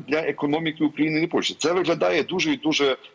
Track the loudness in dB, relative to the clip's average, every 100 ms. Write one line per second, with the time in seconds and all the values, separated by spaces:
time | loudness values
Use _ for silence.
0 | -2 -2 -2 -2 0 0 -2 -2 -2 0
1 | 0 0 0 0 -2 -2 0 2 0 2
2 | 2 2 0 0 0 0 0 2 2 0
3 | -6